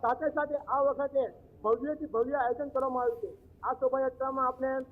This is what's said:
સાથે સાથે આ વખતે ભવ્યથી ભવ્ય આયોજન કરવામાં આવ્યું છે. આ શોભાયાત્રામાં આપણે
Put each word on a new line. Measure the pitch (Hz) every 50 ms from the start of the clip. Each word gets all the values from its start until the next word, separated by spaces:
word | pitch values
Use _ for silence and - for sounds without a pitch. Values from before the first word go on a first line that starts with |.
સાથે | - 233 254 - 311 294
સાથે | - 302 294 294 196
આ | - - - 240 277
વખતે | 277 277 262 - 285 269 277 269 247 214 - - - - - - -
ભવ્યથી | 214 226 226 262 294 302 302 311
ભવ્ય | 294 - 226 240 262 285
આયોજન | 285 247 240 240 247 294 285
કરવામાં | - 269 262 262 254 254 247
આવ્યું | 240 233 233
છે. | - - - - - - - - -
આ | 233 254
શોભાયાત્રામાં | 254 269 254 254 269 262 254 254 - 262 269 269 262 262
આપણે | 254 254 254 262 262 262 269 262 262